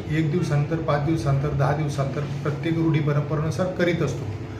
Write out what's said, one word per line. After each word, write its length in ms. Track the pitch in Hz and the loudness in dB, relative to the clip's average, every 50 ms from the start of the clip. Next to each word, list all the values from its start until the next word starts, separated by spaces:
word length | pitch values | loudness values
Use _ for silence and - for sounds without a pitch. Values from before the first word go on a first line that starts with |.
| - 160 | -2 -2
एक 220 | 151 160 160 143 | 0 0 2 2
दिवसानंतर, 440 | 160 180 151 143 147 143 147 - 160 | 2 0 0 2 2 2 2 2 0
पाच 300 | 160 - 156 147 143 139 | -2 0 0 0 2 2
दिवसानंतर, 440 | 160 160 143 - 143 139 139 147 147 | 2 0 2 2 2 2 2 2 0
दहा 260 | 139 139 139 131 151 | 0 2 2 2 2
दिवसानंतर 440 | 151 151 139 - 139 135 123 - 147 | 0 -2 -2 -2 -2 -2 -2 -2 -4
प्रत्येक 540 | 143 - - - - 151 139 - - 165 160 | -4 -4 -4 -4 -4 -4 -4 -2 -2 0 0
रूढी 220 | 160 160 160 143 151 | 2 2 2 2 2
परंपरेनुसार 680 | 139 147 143 143 - - 151 147 156 160 151 - 185 | 2 2 2 0 0 0 -2 -2 -2 -2 0 -2 -2
करीत 360 | 180 - - 180 175 165 143 | -2 0 2 2 2 2 2
असतो, 240 | 151 131 - - 113 - - - - - - | 0 0 -2 -4 -6 -6 -6 -8 -8 -10 -10